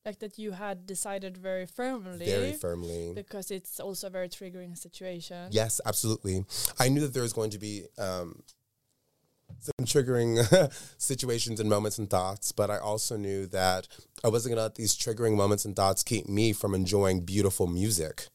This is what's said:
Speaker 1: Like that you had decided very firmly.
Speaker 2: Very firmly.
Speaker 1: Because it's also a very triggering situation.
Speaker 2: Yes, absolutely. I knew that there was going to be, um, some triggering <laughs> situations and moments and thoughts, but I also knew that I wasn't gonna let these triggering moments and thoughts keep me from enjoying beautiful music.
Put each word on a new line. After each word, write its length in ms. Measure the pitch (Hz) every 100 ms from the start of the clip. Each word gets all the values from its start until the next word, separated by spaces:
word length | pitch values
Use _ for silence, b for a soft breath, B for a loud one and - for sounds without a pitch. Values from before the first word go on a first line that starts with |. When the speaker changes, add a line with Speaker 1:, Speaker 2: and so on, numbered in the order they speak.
Speaker 1:
Like 140 | 214 196
that 180 | 214 208
you 140 | 214
had 340 | 185 202 190 185
decided 500 | 185 214 196 196 185
very 300 | 190 190 180
firmly. 580 | - 254 254 185 175 175
Speaker 2:
Very 260 | 98 95
firmly. 580 | - 87 85 85 85 85
Speaker 1:
Because 360 | 87 196 202 185
it's 260 | 190 - -
also 280 | 196 185 196
a 20 |
very 200 | 185 180
triggering 460 | - 190 180 180 175
situation. 720 | 175 - 185 175 165 175 175
Speaker 2:
Yes, 260 | 104 113 -
absolutely. 600 | 110 104 110 110 98 92 98 B B -
I 80 | 127
knew 120 | 139
that 100 | 147
there 100 | 127
was 120 | 120
going 160 | 117 107
to 80 | 104
be, 260 | 104 101 87 -
um, 440 | 98 92 87 - - _ _ _ _ _ _ _ _ _ _ -
some 260 | - -
triggering 540 | 120 147 127 123 117 117 113 190 147 B
<laughs> 120 | B B
situations 640 | - 135 123 117 113 110
and 80 | 107
moments 300 | 104 107 110
and 100 | 104
thoughts, 420 | 107 95 101 -
but 180 | - 104
I 80 | 104
also 380 | 107 110 - 110
knew 280 | 98 98 95
that 400 | 95 92 92 - B B -
I 40 | 117
wasn't 240 | 113 117
gonna 80 | 117
let 140 | 110 -
these 200 | 110 -
triggering 380 | - 110 117 104
moments 280 | 101 104 107
and 80 | 95
thoughts 260 | 98 95
keep 260 | - 110 -
me 240 | 101 110
from 180 | 104 104
enjoying 460 | 95 90 101 98 92 85
beautiful 400 | 98 98 - 90
music. 640 | 87 104 92 78 - -